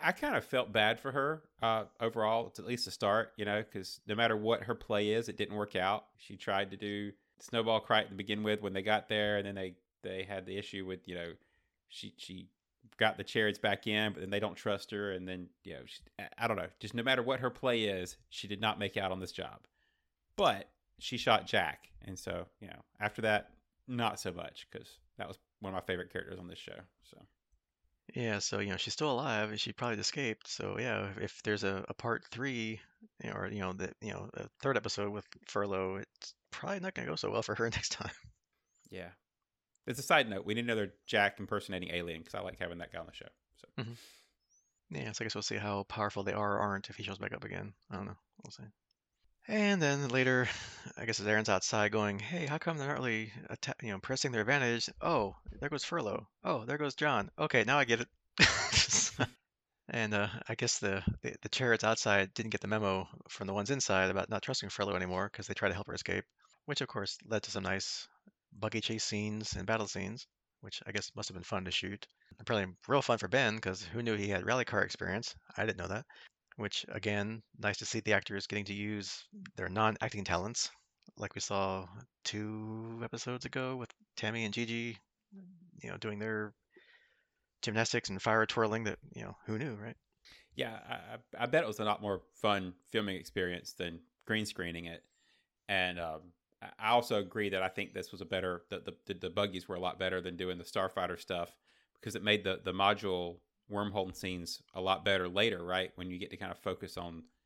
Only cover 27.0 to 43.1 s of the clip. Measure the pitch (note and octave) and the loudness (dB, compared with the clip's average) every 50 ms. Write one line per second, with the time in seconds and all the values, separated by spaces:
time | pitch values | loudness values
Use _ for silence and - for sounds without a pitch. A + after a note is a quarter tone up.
27 | _ - - G#2 G2+ _ _ _ _ _ _ _ _ _ _ _ _ _ _ _ | _ -20 -20 -20 -20 _ _ _ _ _ _ _ _ _ _ _ _ _ _ _
28 | _ - - B2+ A#2+ A2+ G#2+ G2+ - - - G#2 G2+ G2+ G2 F2+ - - - - | _ -8 -4 -2 0 0 0 0 0 -2 0 0 0 0 0 -2 -2 -4 -2 0
29 | D3+ D3+ C#3 B2 C#3+ D3+ A2+ G#2+ G#2+ G#2+ G#2+ G#2 - A#2+ A2 - B2 A#2+ A2+ G#2 | 0 0 2 2 0 0 2 2 0 0 -2 -4 -4 -4 -4 -4 -2 -2 -2 0
30 | G2 - - C#3+ C#3 A#2+ G#2+ - - - - - - G2 G2+ G#2+ B2 B2+ G#2+ G#2 | -2 -2 -2 0 -2 -2 -2 -4 -6 -10 -8 -6 -4 -4 -2 -2 -2 0 0 0
31 | G2+ G2 G2 G2+ G#2 F#2+ - - - A2 G#2 G2+ G#2 G2 G2 F#2+ - - - - | -2 -4 -4 -4 -6 -6 -6 -4 -2 0 0 2 2 0 0 -2 -4 -6 -8 -4
32 | - A#2 A2+ A2+ - - - A#2 C3 C#3 B2+ A#2 A2 A2 A2 G#2 - - _ _ | -2 -2 -2 -2 -4 -8 -8 -4 -4 -2 -2 -2 -2 -2 -4 -6 -10 -16 _ _
33 | A3+ - _ - - A2 G#2 G2+ G2 G2 G#2+ G#2 F#2+ F#2 F#2 F#2+ F#2+ - - - | -20 -20 _ -10 -8 -6 -4 -4 -4 -2 -2 -2 -2 -2 -2 -2 -4 -6 -6 -8
34 | - G#2+ G2 F#2+ G2 A2 - - - - _ - - C#3 C3 A#2+ G#2+ G#2+ - - | -8 -6 -6 -6 -8 -8 -8 -10 -10 -10 _ -2 0 2 2 2 2 0 -2 -2
35 | G2+ G2+ G2+ G#2+ - - - - - - - G#2 G2+ G2+ G2 F#2 F#2+ F#2+ F#2+ G2 | -2 -2 -2 -4 -8 -10 -18 -20 -12 -4 0 0 0 2 2 0 0 0 -2 -4
36 | - - _ - - - - _ _ - - - - - G3+ G3 F3 F#3+ - - | -6 -10 _ -14 -14 -14 -14 _ _ -14 -12 -8 -6 -4 -4 -4 -4 -6 -6 -4
37 | - - D#3 - - - G2+ A2+ A2 - G#2+ A2+ A2+ A#2 A2+ G2+ - - - - | -4 -4 -4 -2 -2 0 0 0 0 0 0 0 0 0 0 -2 -2 -4 -4 -4
38 | - - - - - - - _ _ _ _ _ _ _ _ _ _ - - F#2+ | -6 -8 -10 -12 -18 -20 -20 _ _ _ _ _ _ _ _ _ _ -14 -12 -12
39 | F2 F2 F2 _ _ _ _ _ _ _ _ _ _ _ _ _ - - D3 B2+ | -12 -12 -14 _ _ _ _ _ _ _ _ _ _ _ _ _ -6 -6 -6 -4
40 | C#3 - F3 D3+ C3 A2+ G2+ F#2+ - G2+ G#2+ A#2 A#2+ A#2+ A#2 A2 G#2 F#2+ - _ | 2 4 4 4 4 4 0 -4 -2 -2 -2 0 0 0 2 2 0 -2 -4 _
41 | _ - - G#2+ G2+ G2+ - - G2+ - G#3+ G3+ - - G2 F2+ F#2 E2 E2 F2 | _ 2 4 6 6 6 4 0 -6 -2 -2 -2 -2 -2 -6 -6 -4 -2 -4 -2
42 | F2 E2+ E2 D#2+ - - - F#2+ F#2 F#2 - - F#2 E2+ F2 E2+ F2 - - F2 | -2 -4 -6 -8 -10 -8 -8 -6 -6 -6 -6 -6 -6 -6 -6 -8 -10 -10 -10 -10
43 | E2 E2 | -10 -10